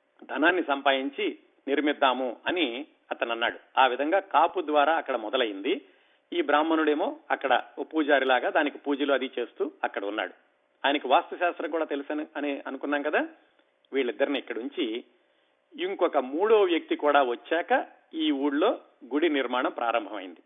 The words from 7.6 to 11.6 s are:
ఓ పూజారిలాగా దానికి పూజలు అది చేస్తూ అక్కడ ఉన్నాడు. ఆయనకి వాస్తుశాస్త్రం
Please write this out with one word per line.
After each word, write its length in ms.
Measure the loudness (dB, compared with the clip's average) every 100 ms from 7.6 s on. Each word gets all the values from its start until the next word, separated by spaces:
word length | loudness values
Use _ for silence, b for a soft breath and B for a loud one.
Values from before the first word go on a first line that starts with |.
| 0 -10
ఓ 40 |
పూజారిలాగా 680 | -6 -2 2 2 4 2 2
దానికి 280 | 0 0 -2
పూజలు 340 | -4 -2 0
అది 180 | 0 -2 -6
చేస్తూ 340 | -8 -6 -6 -4
అక్కడ 200 | -6 -4
ఉన్నాడు. 280 | -6 -4 -6 -8 _ _ _ _ -2
ఆయనకి 220 | -2 4
వాస్తుశాస్త్రం 640 | 2 2 -4 -4 -2